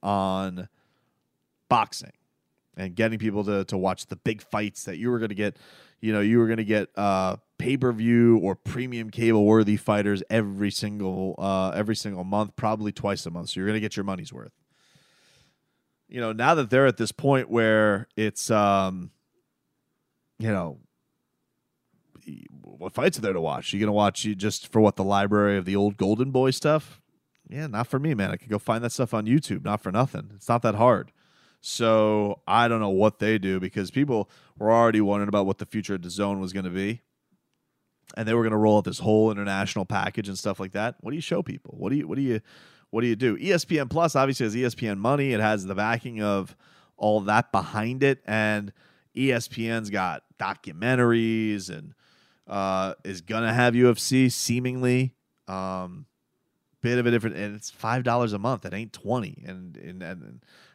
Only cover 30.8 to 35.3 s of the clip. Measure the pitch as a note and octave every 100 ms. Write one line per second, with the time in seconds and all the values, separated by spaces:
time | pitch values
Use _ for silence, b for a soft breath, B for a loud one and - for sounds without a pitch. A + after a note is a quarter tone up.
30.8 | A#2+ G#2+ - b b b b b - -
31.8 | A#2 A2 G#2+ G#2+ G2+ G2 - G#2 A#2 A2+
32.8 | G#2 F#2+ G#2+ - G#2 A2 F#2+ F#2+ F2+ G#2+
33.8 | F#2+ C3 C#3+ A#2 G2 b b - G#2+ A#2
34.8 | A#2 G#2+ G2+ G2+ G2+